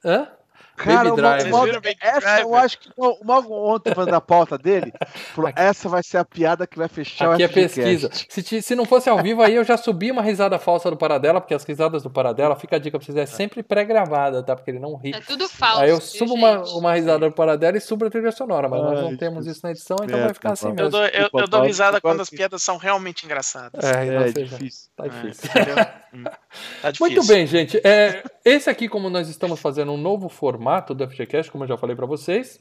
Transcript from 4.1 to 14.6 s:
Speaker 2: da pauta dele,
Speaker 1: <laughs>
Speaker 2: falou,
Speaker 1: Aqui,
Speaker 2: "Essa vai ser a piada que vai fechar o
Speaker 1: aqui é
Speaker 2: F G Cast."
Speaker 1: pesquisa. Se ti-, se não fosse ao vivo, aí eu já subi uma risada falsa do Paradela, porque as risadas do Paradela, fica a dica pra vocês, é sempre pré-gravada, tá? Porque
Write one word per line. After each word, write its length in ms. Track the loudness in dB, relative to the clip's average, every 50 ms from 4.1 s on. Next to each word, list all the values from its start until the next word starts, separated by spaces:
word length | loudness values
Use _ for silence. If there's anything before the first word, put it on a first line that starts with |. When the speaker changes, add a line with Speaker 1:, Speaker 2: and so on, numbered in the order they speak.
Speaker 2:
da 100 | 2 0
pauta 360 | 2 4 4 4 4 2 -2 -2
dele, 340 | 0 2 2 2 0 -4 -8 -10 -10 -10 -10
Speaker 1:
<laughs> 200 | -18 -18 -12 -4
Speaker 2:
falou, 160 | -2 -2 -2
Speaker 1:
Aqui, 100 | 0 2
Speaker 2:
"Essa 300 | 2 2 2 0 -4 -2
vai 140 | -2 -2 -2
ser 160 | 0 -2 -2
a 40 | -2
piada 440 | _ _ -2 0 0 0 0 -4
que 100 | -10 -6
vai 100 | -8 -8
fechar 420 | -8 -6 -10 -12 -12 -4 0 2 2
o 20 | 4
Speaker 1:
aqui 80 | 4
é 40 | 2
Speaker 2:
F 80 | 2 4
G 60 | 2 2
Cast." 140 | 2 0 -2
Speaker 1:
pesquisa. 280 | 0 0 0 0 -2 -6 -6 -8 -12 _
Se 140 | -10 -10 -6
ti-, 180 | -4 -6 -6
se 140 | -2 -2 -2
não 100 | -2 2
fosse 240 | 4 2 4 4 4
ao 80 | 2 2
vivo, 200 | 2 0 4 4
aí 140 | 4 6 6
eu 80 | 4 2
já 120 | 2 0
subi 360 | 0 0 -2 -4 -2 -4 -4
uma 100 | -2 -2
risada 380 | -2 -2 0 0 0 0 0 0
falsa 320 | 0 0 0 2 0 -2
do 40 | -2
Paradela, 460 | -2 0 0 0 2 4 2 2 2
porque 140 | 0 -2 -6
as 80 | -4 -4
risadas 400 | -8 -4 -2 -2 0 0 -4 -8
do 60 | -4
Paradela, 440 | -2 -2 0 0 0 0 0 0 0
fica 200 | -2 -2 -4 -4
a 40 | -2
dica 200 | -2 -4 -8 -8
pra 60 | -8
vocês, 120 | -4 -4
é 80 | -4 -4
sempre 380 | -4 -4 -6 -6 -6 -6 -12 -6
pré-gravada, 800 | _ -2 -2 0 2 2 2 2 2 0 0 0 0 -2 -2 -2
tá? 120 | -4 -4
Porque 140 | -4